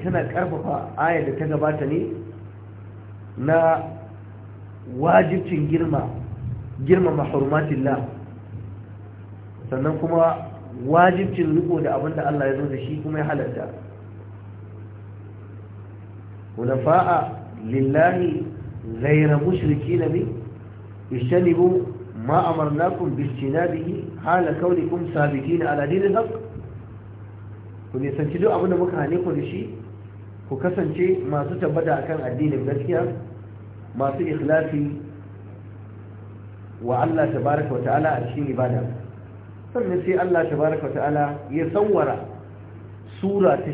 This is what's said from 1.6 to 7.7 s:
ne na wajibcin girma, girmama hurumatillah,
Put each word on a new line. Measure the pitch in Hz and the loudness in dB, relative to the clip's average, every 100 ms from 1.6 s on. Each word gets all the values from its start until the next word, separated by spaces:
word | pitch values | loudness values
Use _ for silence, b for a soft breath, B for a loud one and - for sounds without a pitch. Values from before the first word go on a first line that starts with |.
| 151 151 139 | 2 0 0
ne | 160 220 - - - - - - - - - - - - - | 0 0 -4 -10 -12 -14 -16 -16 -16 -16 -16 -16 -16 -14 -4
na | 135 165 165 160 - - - - - - - - - - - 127 | 2 6 6 4 0 -10 -14 -16 -16 -16 -16 -16 -16 -16 -10 0
wajibcin | 160 185 185 185 - 165 147 | 6 6 6 2 0 0 2
girma, | 160 165 143 - - - - - - - - - | 2 2 0 -2 -6 -8 -8 -6 -8 -8 -4 4
girmama | 185 175 147 131 | 4 4 2 0
hurumatillah, | 143 135 151 151 | 0 2 2 2